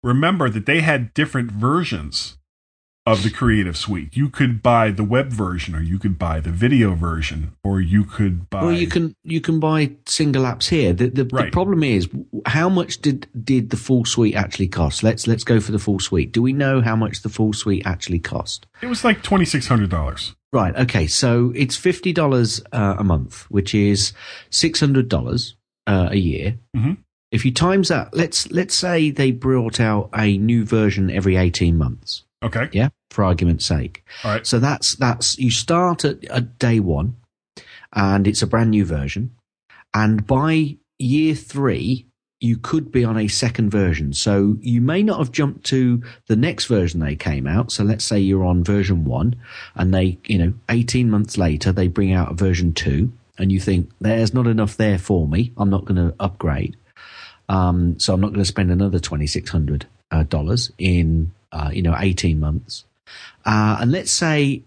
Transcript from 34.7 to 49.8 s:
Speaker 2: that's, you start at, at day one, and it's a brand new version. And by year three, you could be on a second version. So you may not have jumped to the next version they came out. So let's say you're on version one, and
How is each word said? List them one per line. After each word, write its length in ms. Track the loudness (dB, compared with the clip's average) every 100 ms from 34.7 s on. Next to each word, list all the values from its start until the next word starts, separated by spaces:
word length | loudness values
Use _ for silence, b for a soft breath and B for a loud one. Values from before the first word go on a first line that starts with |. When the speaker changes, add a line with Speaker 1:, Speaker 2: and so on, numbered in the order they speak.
| 0 -4 0
Speaker 2:
that's, 420 | -2 0 -4 0
you 120 | 0
start 540 | 0 0 2 2 0
at, 200 | -2 -4
at 340 | -6 -4 -4 -2
day 220 | 0 2
one, 360 | 2 0 -2 -6 _ _ _ -20 B B B
and 340 | -2 2 4 2
it's 160 | 2
a 40 | 0
brand 240 | 2 4
new 140 | 4
version. 460 | 2 0 -4 -4 -8 -10 _ _ _ B B
And 320 | 0 2 2 2
by 500 | 0 2 2 0 -6 _ _
year 360 | 0 2 2
three, 720 | 0 -6 -2 0 0 -2 -4 -6 _ _ _
you 160 | 0 0
could 340 | 0 -2 0
be 140 | 0
on 140 | 2 0
a 100 | -2
second 400 | 0 -2 0 0
version. 440 | 2 2 0 -2
So 420 | -2 0 2 2 0
you 200 | 0 2
may 220 | 2 2
not 160 | 0 0
have 120 | -2
jumped 360 | 0 -2 -2 -2
to 360 | 0 2 0 -2 B _
the 100 | 2
next 280 | 2 -2 0
version 340 | 2 2 -2
they 140 | -4
came 320 | -4 -4 -4 0
out. 240 | -2 -2
So 140 | -2
let's 200 | 0 0
say 140 | -2 0
you're 260 | 2 2
on 200 | 2 2
version 400 | 2 2 2 0
one, 320 | 0 0 -2 -2 B B B
and 180 | -2